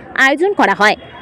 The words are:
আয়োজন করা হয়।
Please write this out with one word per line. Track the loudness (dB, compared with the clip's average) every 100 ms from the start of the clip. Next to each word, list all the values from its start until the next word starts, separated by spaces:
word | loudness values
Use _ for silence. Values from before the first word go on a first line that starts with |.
| -10
আয়োজন | -2 0 0 -2
করা | 0 0
হয়। | 2 0 0 -8 -20